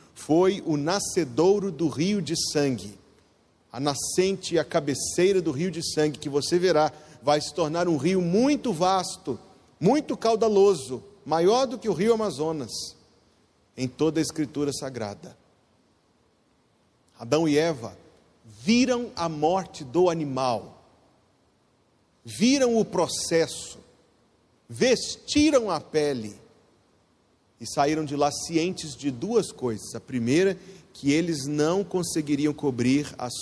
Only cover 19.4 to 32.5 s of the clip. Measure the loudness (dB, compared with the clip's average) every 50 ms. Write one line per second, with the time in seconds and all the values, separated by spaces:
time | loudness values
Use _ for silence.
19.4 | 0 2 2 0 -2 -6 -12 -16 -16 -2 2 4 4 4 4 0 -2 -4 -2 0
20.4 | 0 0 0 -2 -4 -10 -20 -20 _ _ _ _ _ _ _ _ _ _ _ _
21.4 | _ _ _ _ _ _ _ _ _ _ _ _ _ _ _ _ _ -14 -4 0
22.4 | 2 4 4 4 4 4 4 2 0 0 0 -2 0 0 -2 -6 -4 0 2 2
23.4 | 2 0 -2 -10 -12 -14 -16 -20 -20 _ _ _ _ _ _ _ _ _ _ _
24.4 | _ _ _ _ _ _ -2 0 2 4 4 2 0 -8 -10 -12 -10 -2 2 4
25.4 | 4 6 4 4 2 2 -2 -4 -4 -2 -2 0 0 0 -2 -4 -6 -10 -12 -16
26.4 | -20 _ _ _ _ _ _ _ _ _ _ _ _ _ _ _ _ _ _ _
27.4 | _ _ _ _ -14 -8 0 0 2 2 2 -2 -2 -4 -2 0 0 0 0 -4
28.4 | -8 -2 -2 -2 0 -2 -4 -6 -10 -12 -12 -6 -6 -6 -6 -4 -6 0 0 0
29.4 | 0 -2 -6 -6 -4 -4 -4 -4 -8 -12 -12 -14 -12 -6 -4 -2 0 2 2 4
30.4 | 4 2 0 -2 -10 -20 -20 -20 -20 _ _ -6 0 2 2 2 2 0 -2 -4
31.4 | -4 -4 -2 0 0 2 2 0 -2 -2 -4 -4 -4 -2 -4 -4 -2 -2 -2 0
32.4 | 0 -2